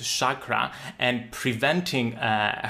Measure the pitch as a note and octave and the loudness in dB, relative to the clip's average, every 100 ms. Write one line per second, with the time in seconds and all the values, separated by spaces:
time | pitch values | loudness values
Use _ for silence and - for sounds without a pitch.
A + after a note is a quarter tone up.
0 | A#2 - C3 C3+ - A2+ C3 - - - | -4 0 0 0 -2 0 0 -4 -14 -2
1 | B2 A#2+ A#2 - C3 A2+ C#3 F3 F3 C3+ | 0 0 -4 -4 -2 2 2 2 2 0
2 | A#2 A#2 A#2 G#2+ G#2 - | 0 0 0 2 2 0